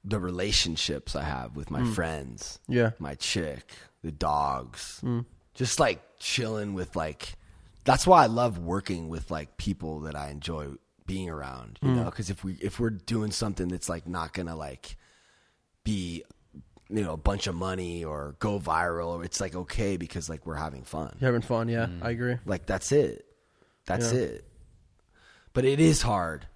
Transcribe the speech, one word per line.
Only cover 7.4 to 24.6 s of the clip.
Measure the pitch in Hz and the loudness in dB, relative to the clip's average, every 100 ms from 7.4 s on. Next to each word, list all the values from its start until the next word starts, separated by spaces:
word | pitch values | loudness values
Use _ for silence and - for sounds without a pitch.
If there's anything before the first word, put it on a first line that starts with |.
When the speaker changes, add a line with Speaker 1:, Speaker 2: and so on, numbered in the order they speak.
| - - - - - | -16 -20 -20 -4 4
Speaker 1:
that's | 127 175 | 6 10
why | 180 | 10
I | 127 | 10
love | 113 120 87 | 6 2 2
working | 85 92 98 90 82 | -2 -2 0 -4 -4
with, | 82 - | -6 -4
like, | 78 76 - | -4 -6 -6
people | - 95 80 78 | -2 -2 -4 -6
that | 78 73 | -6 -6
I | 71 | -8
enjoy | 73 78 80 73 69 _ _ - | -8 -6 -6 -6 -12 _ _ -6
being | 95 90 | -4 -4
around, | 78 69 64 57 53 | -6 -8 -10 -12 0
you | 135 | 4
Speaker 2:
Mm. | 127 | 4
Speaker 1:
know, | 113 | 2
'cause | - 92 | -4 -6
if | 95 | -4
we, | 95 92 | -4 -4
if | 95 - | -4 0
we're | 117 | 0
doing | 104 - 117 107 | 0 -2 0 0
something | 92 110 95 90 | 0 -2 0 -2
that's, | 90 - | -2 -4
like, | 85 82 | -6 -4
not | 90 80 | -4 -4
gonna, | - 85 82 | -4 -6 -6
like, | 73 65 - - _ _ _ _ _ _ _ _ | -8 -10 -14 -16 _ _ _ _ _ _ _ _
be, | - 104 90 82 - - _ 71 - - - | -2 -2 -2 -6 -10 -20 _ -20 -20 -20 -4
you | 104 | -2
know, | 95 | -2
a | 80 | 0
bunch | 76 98 - | 0 2 -2
of | 85 | -2
money | 95 92 90 85 | -2 -2 -4 -4
or | 80 76 73 71 | -4 -6 -6 -4
go | 107 101 | -2 0
viral, | 85 80 87 85 85 85 85 | 0 2 2 0 -2 -4 -4
it's, | - | -4
like, | 98 90 | -4 -4
okay | 87 - 101 92 | -4 0 0 0
because, | 82 92 78 | -2 -6 -6
like, | 78 - | -8 -6
we're | 76 | -6
having | 78 67 | -6 -8
fun. | 62 78 73 - | -8 -8 -8 0
Speaker 2:
You're | 131 | 2
having | 120 | 2
fun, | - 117 117 | 2 0 2
yeah, | 117 113 | 0 0
Speaker 3:
Mm. | 87 | -2
Speaker 2:
I | 113 | -4
agree. | 117 123 123 - | -2 0 -2 -2
Speaker 1:
Like, | 92 - | -4 -2
that's | 95 - | -4 4
it. | 143 104 57 - _ _ _ _ _ - | 4 4 0 -14 _ _ _ _ _ -2
That's | 92 117 | 0 2
Speaker 2:
Yeah. | 127 | 2
Speaker 1:
it. | 87 55 - - | 0 -4 -14 -20